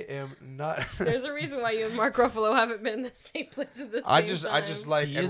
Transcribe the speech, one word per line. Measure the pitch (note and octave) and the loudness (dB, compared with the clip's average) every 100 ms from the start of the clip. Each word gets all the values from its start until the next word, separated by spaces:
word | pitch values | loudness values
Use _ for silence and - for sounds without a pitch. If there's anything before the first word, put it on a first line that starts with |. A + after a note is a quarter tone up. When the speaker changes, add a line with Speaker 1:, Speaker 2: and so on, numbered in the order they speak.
| D3 | -2
Speaker 1:
am | C#3 C#3 C3+ | -6 -8 -12
not. | C3 C3+ D3+ D#3 B2 | -14 -6 -4 -2 -4
<laughs> | - | -2
Speaker 2:
There's | - B3 | 2 2
a | C#4+ | 0
reason | D4 D#4 C#4 | -4 -4 -2
why | A#3 | 0
you | A3 A3 | 0 0
and | A#3 | 2
Mark | A#3+ - | 2 4
Ruffalo | A#3+ A3 G#3+ | 4 4 4
haven't | A#3+ A#3 G#3+ | 4 2 0
been | A3+ | -4
in | A3 | -4
the | B3 | -6
same | - - D#4+ - | -8 -8 -6 -8
place | - C4+ A#3+ | -8 -8 -8
at | B3+ | -6
the | A#3 | -4
Speaker 1:
I | - D3 | 4 4
Speaker 2:
same | E3 | 4
Speaker 1:
just, | F3 D#3+ | 0 0
I | D3+ | 0
just | D3+ C#3 | 0 -4
Speaker 2:
time. | D3 | 0
Speaker 1:
like | D3+ D3 | 0 2
Speaker 3:
He | |
is | C#3 | 0